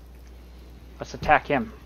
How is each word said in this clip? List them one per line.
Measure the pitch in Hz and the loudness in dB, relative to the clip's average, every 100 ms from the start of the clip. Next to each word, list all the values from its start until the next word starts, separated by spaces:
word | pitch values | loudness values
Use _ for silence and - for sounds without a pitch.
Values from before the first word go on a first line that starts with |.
| - - - - - - - - - - | -20 -20 -20 -20 -20 -20 -20 -20 -18 -14
Let's | 139 | -14
attack | 127 - 143 - | -2 4 4 4
him | 139 110 - | -2 -2 -10